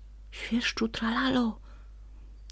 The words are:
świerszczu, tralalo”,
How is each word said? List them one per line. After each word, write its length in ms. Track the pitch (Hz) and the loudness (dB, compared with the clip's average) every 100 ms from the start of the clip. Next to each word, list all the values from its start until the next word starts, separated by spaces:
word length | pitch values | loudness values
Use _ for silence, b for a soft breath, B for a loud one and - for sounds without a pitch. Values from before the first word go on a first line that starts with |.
| - - - | -16 -16 -14
świerszczu, 560 | - - 226 - - 226 | -10 0 2 2 2 0
tralalo”, 720 | - 226 240 262 262 233 208 b b b b - - - - - | 2 2 4 6 6 4 2 b b b b -16 -16 -16 -14 -10